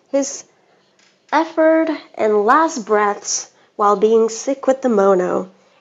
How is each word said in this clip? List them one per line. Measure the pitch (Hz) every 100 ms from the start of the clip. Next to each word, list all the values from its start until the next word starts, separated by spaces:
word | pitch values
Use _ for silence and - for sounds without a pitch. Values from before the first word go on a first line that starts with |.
| _
his | 277 269 - - _ _ _ _ _ _ _ _
effort | 285 320 - 320 320 320 294 -
and | - 214 208 208
last | 294 330 269 196
breaths | 208 208 202 - - - _ _ -
while | 208 196
being | 214 226 226
sick | 220 - 269 -
with | 262
the | 254
mono, | 208 196 185 180 190 190 _ _ _